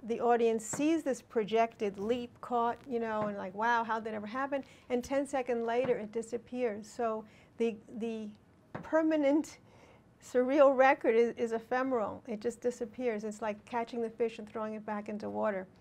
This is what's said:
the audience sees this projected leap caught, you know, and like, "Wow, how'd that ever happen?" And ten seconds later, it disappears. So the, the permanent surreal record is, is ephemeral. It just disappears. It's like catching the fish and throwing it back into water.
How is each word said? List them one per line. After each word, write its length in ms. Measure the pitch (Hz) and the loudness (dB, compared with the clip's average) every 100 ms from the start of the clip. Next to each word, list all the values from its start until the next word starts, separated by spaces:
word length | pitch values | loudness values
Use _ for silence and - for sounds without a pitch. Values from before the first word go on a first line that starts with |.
the 160 | 220 233 | -6 0
audience 420 | 233 240 233 226 | 4 4 4 2
sees 400 | - - 302 330 | -4 0 2 2
this 180 | 285 240 | 0 -4
projected 800 | - 240 208 220 233 - 202 202 | -2 -2 2 2 2 0 -4 -4
leap 300 | 214 247 240 - | -2 -2 -4 -14
caught, 360 | - 240 233 226 277 | -4 0 0 -2 -6
you 120 | 233 | -4
know, 240 | 226 214 | -2 -2
and 140 | 208 202 | -2 -4
like, 160 | 190 196 | -8 -2
"Wow, 280 | 233 233 | 2 2
how'd 200 | 226 220 220 | 0 -4 -4
that 80 | |
ever 140 | 214 208 | -8 -6
happen?" 360 | 262 277 277 - - - | -4 -2 -4 -6 -18 -4
And 140 | 247 | -4
ten 220 | - 277 277 | 0 -2 0
seconds 380 | 269 247 233 226 | -2 -2 -2 0
later, 320 | 240 254 220 | 0 0 -2
it 140 | 214 | -2
disappears. 760 | 226 220 240 - 254 240 208 208 | -6 -6 -8 -8 -2 -2 -4 -10
So 380 | - 226 220 214 - - - | -4 -2 -2 -8 -20 -18 -2
the, 180 | 226 214 - 233 | -2 -2 -12 -8
the 320 | 226 220 214 - _ _ _ - | -6 -6 -10 -14 _ _ _ -14
permanent 720 | - 320 320 311 277 302 - - - - - - _ _ | 0 2 4 4 4 4 0 -12 -20 -20 -20 -20 _ _
surreal 520 | - 247 254 294 277 254 | -2 0 4 8 8 8
record 380 | 262 285 269 226 | 6 6 4 4
is, 180 | 233 240 | 4 2
is 140 | 233 | -2
ephemeral. 720 | 226 226 254 262 247 185 196 - | -2 -2 -2 0 0 -2 -6 -8
It 120 | 214 | -6
just 220 | 240 226 | -6 -2
disappears. 600 | 247 240 220 - 247 208 | -4 -4 -10 -4 -4 -2
It's 180 | 220 214 | -6 -6
like 220 | 220 208 - | -6 -6 -6
catching 360 | 240 233 233 | -6 -4 -4
the 80 | 226 | -6
fish 300 | 226 226 226 | -2 -4 -4
and 80 | 214 | -10
throwing 280 | 226 214 214 | -8 -6 -8
it 100 | 214 | -6
back 240 | 208 208 | -6 -6
into 200 | 208 208 | -8 -6
water. 380 | 208 214 190 185 - | -2 -2 -2 -8 -18